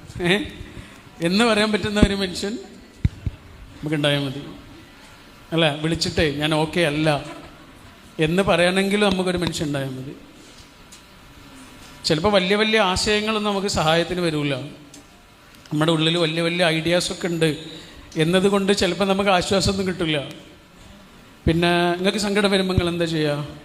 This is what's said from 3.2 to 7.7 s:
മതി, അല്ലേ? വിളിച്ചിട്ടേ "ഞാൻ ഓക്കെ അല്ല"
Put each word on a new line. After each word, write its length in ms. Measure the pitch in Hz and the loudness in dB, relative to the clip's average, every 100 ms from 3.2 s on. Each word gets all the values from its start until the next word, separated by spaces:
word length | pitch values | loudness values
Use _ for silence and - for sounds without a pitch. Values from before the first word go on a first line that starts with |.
| - - - - - - 151 156 147 143 | -12 -12 -14 -20 -20 -12 -6 0 2 0
മതി, 180 | 139 135 156 - - - - - - - - - - | -2 -6 -12 -16 -18 -20 -20 -20 -20 -20 -20 -20 -6
അല്ലേ? 220 | 160 160 | 0 0
വിളിച്ചിട്ടേ 560 | 147 156 165 180 170 160 | 0 -2 -2 -2 0 0
"ഞാൻ 220 | 139 151 | 0 0
ഓക്കെ 260 | 156 156 175 | 0 0 0
അല്ല" 440 | 165 147 156 143 - - - - - | 0 2 0 0 -4 -14 -18 -20 -20